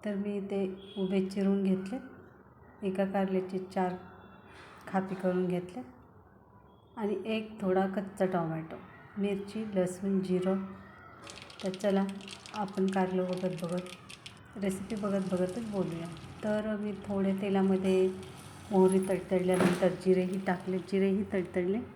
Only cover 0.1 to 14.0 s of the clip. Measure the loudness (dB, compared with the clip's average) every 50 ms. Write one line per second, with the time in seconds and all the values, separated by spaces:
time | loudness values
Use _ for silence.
0.1 | -2 -2 -2 -2 -2 -2 -2 -2 0 0 0 0 -2 -8 -12 -12 -4 -2 -2 2
1.1 | 2 2 2 2 0 2 4 4 4 4 4 4 2 2 2 -4 -6 -8 -8 -10
2.1 | -18 -18 -20 -20 -20 -20 -20 -20 -20 -20 -20 -20 -16 -6 -4 -4 0 0 0 2
3.1 | 2 0 0 2 0 -2 -2 -2 -4 -6 -6 -4 -2 0 0 0 0 -4 -10 -16
4.1 | -18 -20 -20 -20 -20 -20 -20 -20 -20 -20 -20 -20 -20 -18 -16 -2 -2 -2 -2 -2
5.1 | -6 -2 0 0 2 2 0 0 0 -2 -4 -6 -10 -12 -12 -14 -18 -20 -20 -20
6.1 | -20 -20 -20 -20 -20 -20 -20 -20 -20 -20 -20 -20 -20 -20 _ -20 -10 -4 -2 -2
7.1 | -2 -2 -2 -2 -2 -2 -4 -6 -8 -4 0 2 4 4 4 2 0 -4 -6 -6
8.1 | -2 0 0 2 2 0 0 0 -2 -4 -6 -8 -12 -14 -14 -18 -20 -20 -20 -14
9.1 | -6 -2 0 0 0 -2 -4 -6 -6 -6 -6 -2 0 0 0 0 0 -4 -2 0
10.1 | 2 2 2 2 0 2 2 2 0 0 -2 -6 -10 -14 -16 -20 -20 -20 -20 -20
11.1 | -20 -18 -16 -16 -16 -16 -16 -18 -16 -8 -6 -6 -6 0 0 2 4 4 2 0
12.1 | -2 -8 -12 -14 -16 -16 -16 -10 -6 -6 -6 -4 0 0 0 2 4 2 2 2
13.1 | 2 0 0 0 -2 -2 -2 -4 -4 -4 -4 -4 -4 -4 -4 -8 -14 -16